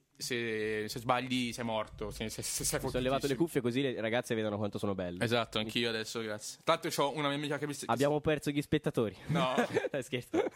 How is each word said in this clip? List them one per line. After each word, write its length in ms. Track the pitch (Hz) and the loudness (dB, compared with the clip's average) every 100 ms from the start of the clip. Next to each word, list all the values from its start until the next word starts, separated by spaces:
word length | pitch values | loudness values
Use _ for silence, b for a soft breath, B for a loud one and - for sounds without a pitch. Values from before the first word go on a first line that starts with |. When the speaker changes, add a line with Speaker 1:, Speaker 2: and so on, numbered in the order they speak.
| _ | _
Speaker 1:
se, 720 | - - 123 117 110 107 107 107 | -10 -4 -2 0 0 0 -2 -4
se 120 | 127 | -4
sbagli 560 | 117 123 127 127 120 | 0 0 2 0 0
sei 100 | 113 | -2
morto, 460 | 117 110 107 - 104 | -2 -2 -4 -6 -8
se, 180 | - 110 | -6 -6
se, 140 | - | -6
se 220 | - - | -4 -2
sei 160 | 143 147 | 0 0
Speaker 2:
Mi 80 | 131 | 0
sono 120 | 123 | 0
levato 240 | 127 135 143 | 2 2 2
le 80 | |
Speaker 1:
fottutissimo. 100 | 123 170 | 2 2
Speaker 2:
cuffie 140 | 147 | 2
così 180 | 120 123 | 2 2
le 180 | 139 104 | 0 0
ragazze 360 | 110 117 - | 0 0 2
vedono 240 | 110 107 104 | 0 0 0
quanto 180 | 104 104 | -2 -2
sono 180 | 104 | -2
bello. 300 | 95 90 87 | 0 -2 -2
Speaker 1:
Esatto, 340 | 110 120 110 110 | 2 2 2 -2
anch'io 300 | 110 120 117 | -2 0 0
adesso, 320 | 113 110 120 | 0 -4 -6
grazie. 380 | 110 104 - - | -6 -6 -8 -4
Tanto 260 | - 165 165 | 2 2 2
c'ho 260 | 151 143 147 | 2 2 2
una 120 | 143 | 0
mia 100 | 143 | 0
amica 180 | 147 143 | 0 -2
che 100 | 147 | -2
mi 60 | |
st- 120 | - - | -4 0
Speaker 2:
Abbiamo 320 | 120 139 147 | 4 4 4
perso 300 | 156 147 - | 2 2 2
gli 100 | 143 | -2
spettatori. 560 | - 151 156 135 107 - - | 2 2 2 2 0 -2 -2
Speaker 1:
No. 260 | 156 127 135 240 | 0 2 2 2
Speaker 2:
<laughs> 160 | - - | 0 0
Dai, 120 | 139 | -2
scherzo. 360 | - 247 - 330 480 | -4 -4 -2 0 0